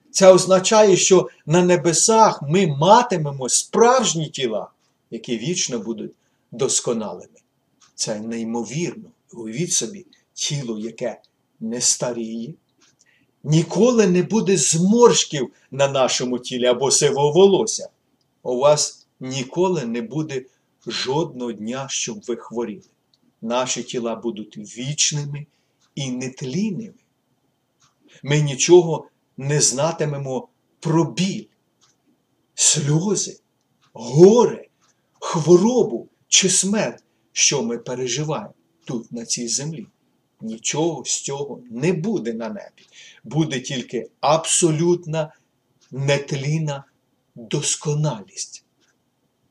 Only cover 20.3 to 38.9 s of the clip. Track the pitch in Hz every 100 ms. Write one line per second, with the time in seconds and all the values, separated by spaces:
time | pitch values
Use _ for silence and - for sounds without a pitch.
20.3 | 175 - _ _ _ - - 117 143 160
21.3 | 123 123 101 110 131 135 - - 104 -
22.3 | 117 - 117 107 92 - _ _ _ _
23.3 | _ 113 123 - 127 120 127 117 110 117
24.3 | 107 104 - 104 113 131 151 - 147 143
25.3 | 143 147 _ _ _ _ - 131 123 131
26.3 | - 131 160 214 143 101 - _ _ _
27.3 | _ _ _ _ _ _ _ _ - 135
28.3 | 151 143 123 - 180 165 147 - _ _
29.3 | - 139 147 - 127 160 165 151 139 135
30.3 | 127 - _ _ _ 156 160 143 113 190
31.3 | 123 - _ _ _ _ _ _ _ _
32.3 | _ _ - - 151 139 156 202 180 -
33.3 | - _ _ _ _ _ - 117 143 190
34.3 | 240 190 113 - _ _ _ _ _ -
35.3 | - 151 180 220 254 156 117 - _ -
36.3 | - 190 - 190 214 135 - _ _ _
37.3 | - - 139 117 117 131 127 127 127 156
38.3 | 131 - _ _ _ -